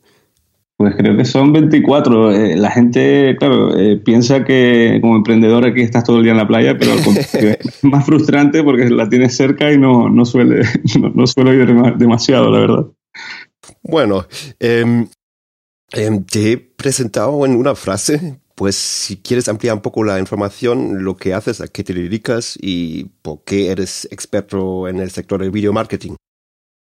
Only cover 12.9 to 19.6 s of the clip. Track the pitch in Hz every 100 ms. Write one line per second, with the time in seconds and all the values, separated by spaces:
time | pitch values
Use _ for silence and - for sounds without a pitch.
12.9 | _ _ - - - - _ - _ -
13.9 | 156 110 98 85 - 147 - 120 117 117
14.9 | 117 107 _ _ _ _ _ _ _ _
15.9 | 113 107 104 90 107 107 117 _ - 135
16.9 | 131 117 120 110 147 135 120 139 113 95
17.9 | 95 - 151 165 135 _ - 98 98 -
18.9 | - - 95 - 123 120 104